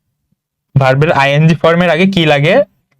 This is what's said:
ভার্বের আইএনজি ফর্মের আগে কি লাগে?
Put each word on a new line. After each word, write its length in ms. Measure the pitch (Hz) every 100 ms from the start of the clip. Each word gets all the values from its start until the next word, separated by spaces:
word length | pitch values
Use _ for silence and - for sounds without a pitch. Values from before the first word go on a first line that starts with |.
| _ _ _ _ _ _ _ 131
ভার্বের 340 | 131 135 156
আইএনজি 420 | 139 139 143 160
ফর্মের 360 | 165 165 170 180
আগে 160 | 156 196
কি 200 | 190 156
লাগে? 360 | 143 151 233 294 _ _